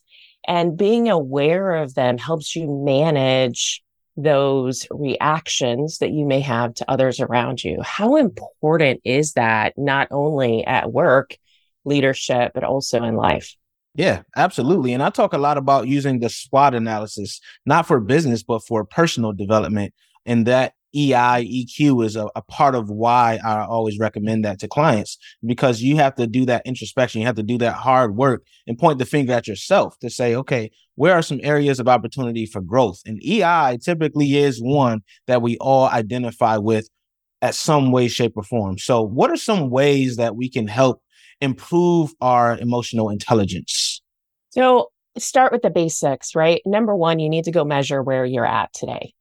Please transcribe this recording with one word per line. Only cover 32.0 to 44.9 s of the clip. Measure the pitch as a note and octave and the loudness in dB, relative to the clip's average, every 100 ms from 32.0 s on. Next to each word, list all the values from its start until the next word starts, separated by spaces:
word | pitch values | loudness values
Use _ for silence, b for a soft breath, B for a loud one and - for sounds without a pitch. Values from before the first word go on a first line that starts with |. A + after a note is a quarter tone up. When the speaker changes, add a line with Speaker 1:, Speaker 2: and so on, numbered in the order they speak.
| A2 - B2 A#2 A2 | 2 -6 -6 -4 -6
Speaker 2:
for | G2+ | -8
growth?" | F2+ B2+ A#2 F2+ - | -2 2 2 0 -12
And | A2 | -8
E | C3+ G#3+ | -2 0
I | E3+ F3 C#3 B2 | 2 2 2 0
typically | - E3 D#3 D3 D3 C#3+ | -2 -2 -2 0 2 4
is | C#3+ A2+ | 2 0
one | A#2+ C#3+ B2+ A2+ - b - | 0 2 2 0 -8 b 0
that | B2 | 0
we | A#2+ A#2 | 0 -2
all | C3+ C3+ C3 | 2 4 4
identify | A#2+ G#2+ B2 A#2+ - A#2 A2 | 2 -2 -4 -6 0 0 2
with | G#2 A2 A2 _ _ _ _ - | 0 0 -2 _ _ _ _ -4
at | B2 - | -4 -2
some | - D3 C3 | 2 2 4
way, | B2+ A#2+ | 4 2
shape, | - A#2 A2 | 0 -2 -4
or | |
form. | G2+ A#2+ G2 F#2+ | -6 -4 -4 -4
So | - A#2+ | 0 0
what | A2 B2+ B3 | 0 0 0
are | E4 | 0
some | - G3+ C3+ | -2 -2 0
ways | B2+ C#3+ C#3+ C3 A#2 | 2 2 2 0 0
that | A#2 G#2+ | -2 -2
we | B2+ | -6
can | B2+ G#2+ | -4 -4
help | A2+ C3 A2+ _ b b b | 2 2 0 _ b b b
improve | C#3 B2+ - F3 F3 E3+ D3+ - | -4 -4 -2 2 4 2 0 -2
our | B2+ B2 A#2+ A2+ | 0 4 2 0
emotional | A#2+ A#2+ A#2 A2+ G#2+ | -2 -2 -2 -2 -2
intelligence? | G#2 - A2+ F#2+ F2+ - - - - _ _ _ _ _ | -2 0 2 2 -4 -6 -4 -4 -6 _ _ _ _ _
Speaker 1:
So | - B3+ B3 - | 0 4 4 2